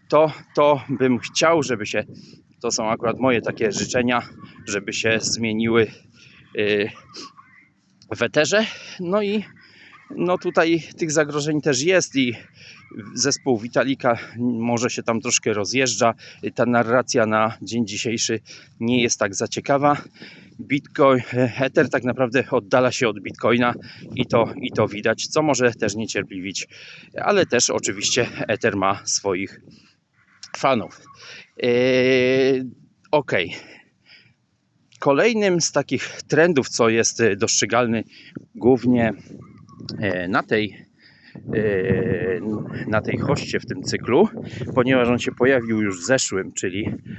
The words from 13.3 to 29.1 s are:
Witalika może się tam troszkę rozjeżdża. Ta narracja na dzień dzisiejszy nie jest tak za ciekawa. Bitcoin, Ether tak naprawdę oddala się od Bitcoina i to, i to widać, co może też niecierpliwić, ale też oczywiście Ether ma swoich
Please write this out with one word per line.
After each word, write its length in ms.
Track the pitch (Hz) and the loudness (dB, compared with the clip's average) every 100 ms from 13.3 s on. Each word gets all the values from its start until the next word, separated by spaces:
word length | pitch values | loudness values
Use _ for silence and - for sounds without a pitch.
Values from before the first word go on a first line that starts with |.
| - 139 113 | -2 0 0
Witalika 580 | 120 139 123 131 127 113 - 113 | 0 0 0 0 0 0 -4 -4
może 520 | 123 117 117 117 117 | -4 -2 -2 0 -2
się 140 | - | -4
tam 180 | 113 113 | -2 -2
troszkę 320 | 123 - 117 | -2 -2 0
rozjeżdża. 600 | 104 98 123 127 107 117 - - - 104 - | -2 -2 0 0 2 0 0 -10 -12 -10 -2
Ta 100 | 120 | 2
narracja 600 | 120 113 127 113 123 110 | 2 2 2 2 0 2
na 320 | 110 110 110 | 2 0 -2
dzień 260 | 95 117 104 | -8 -4 -4
dzisiejszy 520 | 104 117 113 - 110 _ - - - | -4 -4 -4 -2 -4 _ -20 -20 -6
nie 240 | 117 123 | 0 2
jest 160 | 117 - | 2 0
tak 160 | 104 95 | -2 -2
za 120 | 113 | -4
ciekawa. 500 | - - 139 147 147 - - - - - - | -6 0 2 2 0 -4 -20 -20 -20 -20 -18
Bitcoin, 600 | - 139 - - 139 131 - 123 127 120 | -6 -6 -4 2 4 4 0 0 0 0
Ether 280 | 135 175 127 | 0 2 2
tak 140 | 135 | 0
naprawdę 400 | 123 120 123 127 - | -2 -2 0 0 0
oddala 400 | 127 101 127 127 | -2 2 2 2
się 180 | - 117 | 0 -2
od 100 | 104 | -2
Bitcoina 540 | 101 - 117 120 120 120 - - - 117 | -10 -4 0 2 2 -2 -10 -20 -14 -6
i 100 | 120 | 0
to, 280 | 120 107 95 | 2 0 -2
i 100 | 120 | -6
to 160 | 117 104 | 0 -2
widać, 400 | 104 110 113 - | 0 -2 -2 -2
co 160 | 156 | 0
może 280 | 156 127 123 | 2 2 2
też 240 | 110 110 104 | 0 -4 -4
niecierpliwić, 720 | 107 104 92 95 95 - - - - - - - | -4 -4 -6 -8 -8 -10 -12 -16 -20 -20 -14 -6
ale 240 | - 202 165 | 0 2 2
też 240 | 120 - | 2 0
oczywiście 560 | - 117 101 104 127 113 - 139 | -2 -4 -4 -2 0 -2 -4 -4
Ether 300 | 104 117 98 | 0 0 2
ma 240 | 95 98 | 0 -2
swoich 560 | - | -4